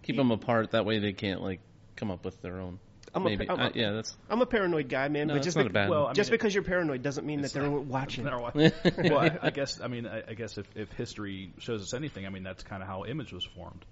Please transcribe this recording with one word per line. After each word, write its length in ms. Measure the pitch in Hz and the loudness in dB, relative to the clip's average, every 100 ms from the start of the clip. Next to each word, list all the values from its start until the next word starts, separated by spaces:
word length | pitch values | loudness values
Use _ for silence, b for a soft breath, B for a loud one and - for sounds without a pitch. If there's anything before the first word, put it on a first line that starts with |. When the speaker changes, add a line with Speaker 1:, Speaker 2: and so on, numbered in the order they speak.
Speaker 1:
keep 120 | - 131 | -2 2
Speaker 2:
Ye- 40 | |
Speaker 1:
'em 100 | 127 | 4
apart. 400 | 110 - 117 107 | 4 2 2 4
That 140 | 113 101 | 2 2
way 140 | 110 | 2
they 140 | 101 | 0
can't, 280 | 98 104 87 | 0 -2 -2
like, 200 | 92 92 - - - - | -2 -6 -10 -20 -20 -6
come 160 | 110 | -6
up 120 | 87 95 | -4 -8
with 160 | - | -8
their 180 | 90 92 | -10 -8
own. 200 | 92 92 - - - | -8 -10 -16 -20 -8
Speaker 2:
I'm 120 | 170 190 | -2 0
a 40 | |
Speaker 1:
Maybe. 160 | 101 107 | 0 -2
Speaker 2:
pa-, 80 | |
I'm 60 | 170 | 0
Speaker 1:
Uh, 100 | 123 | 0
Speaker 2:
a, 20 | |
Speaker 1:
yeah, 180 | - 107 | 2 0
that's 240 | 107 110 - - | 0 -6 -14 -4
Speaker 2:
I'm 120 | 220 | 0
a 40 | 247 | 2
paranoid 420 | 226 185 160 135 | 2 2 0 0
guy, 200 | 131 139 | 0 0
man, 200 | 147 147 | 0 2
Speaker 1:
No, 60 | |
Speaker 2:
but 40 | 143 | 2
Speaker 1:
that's 80 | 139 | 2
Speaker 2:
just 100 | 151 | 2
Speaker 1:
not 60 | |
Speaker 2:
bec-, 80 | 117 | 4
Speaker 1:
a 20 | |
bad 160 | 104 101 | 4 4
Speaker 3:
Well, 140 | - | 4
I 40 | - | 4
mean, 60 | 175 | 2
Speaker 2:
just 140 | 208 | 4
Speaker 3:
it, 40 | |
Speaker 2:
because 200 | 226 220 | 4 4
you're 100 | 196 | 2
paranoid 380 | 175 180 160 127 | 2 2 2 0
doesn't 240 | 135 139 143 | -2 -2 -2
mean 140 | 151 | -2
that 60 | 139 | -2
Speaker 3:
it's 80 | |
Speaker 2:
they're 100 | 143 | 0
Speaker 3:
not 220 | 143 143 143 | 0 0 -2
Speaker 2:
watching. 380 | 131 131 - | -4 -4 -4
Speaker 3:
<laughs> 20 | 131 | -4
they're 120 | 123 | -2
watching. 320 | 120 147 156 - | -2 6 6 8
Speaker 1:
<laughs> 200 | 175 175 | 0 4
Speaker 3:
Well, 200 | 170 - | 4 6
I, 180 | 131 156 | 6 4
I 80 | 151 | 0
guess, 320 | 143 139 - | 0 -4 -4
I 60 | 120 | -6
mean, 180 | 120 117 | -6 -6
I, 180 | 110 - | -8 -8
I 40 | |
guess 240 | 107 113 - | -8 -8 -8
if, 100 | 98 - | -10 -10
if 160 | 104 | -10
history 600 | - 120 - 101 95 95 - | -6 -8 -6 -8 -6 -10 -12
shows 240 | - 113 | -6 -6
us 120 | 92 | -4
anything, 320 | - 156 95 98 | -6 -8 -8 -8
I 40 | |
mean, 140 | 95 | -8
that's 200 | 92 92 | -10 -10
kinda 220 | - 98 92 | -10 -10 -8
how 200 | 95 98 | -8 -6
Image 280 | 151 107 | -8 -8
was 100 | 90 90 | -10 -10
formed. 400 | - 82 - - | -10 -16 -16 -20